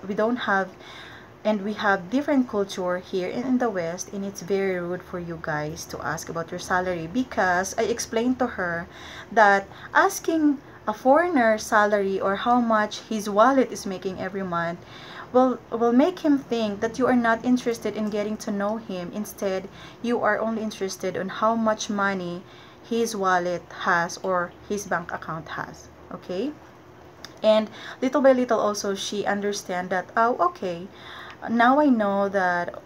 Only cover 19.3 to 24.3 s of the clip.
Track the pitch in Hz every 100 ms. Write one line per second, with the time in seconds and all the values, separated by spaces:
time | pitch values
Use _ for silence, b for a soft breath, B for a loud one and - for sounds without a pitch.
19.3 | - 196 190 185 B B B 233 240 208
20.3 | 208 220 226 220 - 190 - 185 175 190
21.3 | - 220 233 220 214 - 202 196 190 175
22.3 | 175 - B B B - 233 226 214 190
23.3 | 180 175 170 - - - 175 170 - 190